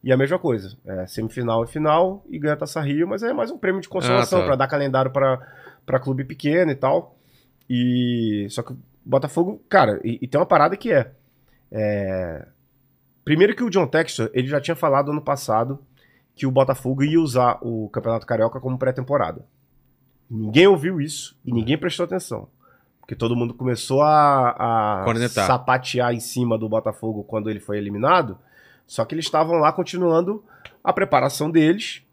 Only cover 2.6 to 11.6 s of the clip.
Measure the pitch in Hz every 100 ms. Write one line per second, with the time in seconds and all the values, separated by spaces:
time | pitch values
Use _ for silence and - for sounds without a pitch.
2.6 | - 165 143 143 175 208 233 294 226 349
3.6 | 190 190 165 185 123 123 120 185 180 131
4.6 | 135 147 139 131 131 135 135 127 - -
5.6 | - _ - 127 135 131 135 156 147 165
6.6 | 165 135 135 160 - _ _ _ _ _
7.6 | _ 123 123 123 123 120 113 104 101 -
8.6 | - 127 - _ - 135 147 - 180 208
9.6 | _ 196 120 101 110 117 127 143 180 170
10.6 | 151 196 233 151 - _ _ _ _ _